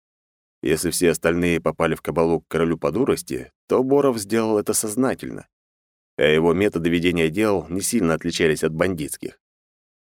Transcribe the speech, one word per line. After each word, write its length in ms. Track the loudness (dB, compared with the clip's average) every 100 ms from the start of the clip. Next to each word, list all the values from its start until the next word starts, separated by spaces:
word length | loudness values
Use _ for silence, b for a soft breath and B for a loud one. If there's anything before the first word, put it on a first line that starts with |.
| _ _ _ _ _ _
Если 300 | -2 0 0
все 200 | 0 0
остальные 500 | 2 0 0 0 0
попали 340 | -2 -2 -2 -2
в 60 |
кабалу 400 | -4 0 0 0
к 60 | -2
королю 280 | -2 0 0
по 140 | -2
дурости, 600 | 0 0 -2 -4 -10 -10 _ -2
то 160 | 0
Боров 340 | 2 2 2 0
сделал 400 | -2 -2 0 0
это 160 | 0
сознательно. 760 | -2 -2 -2 -2 -2 -8 -12 -16 _ _ _ _ _ _ 0
А 60 |
его 300 | 4 4 4
методы 360 | 2 0 0 0
ведения 400 | 2 2 2 0
дел 360 | 0 0 0 -2
не 100 | -6
сильно 340 | -2 0 0
отличались 500 | 0 -2 0 0 2 -2
от 80 |
бандитских. 680 | 0 -2 -2 -8 -10 -14 -16 _ _ _ _ _ _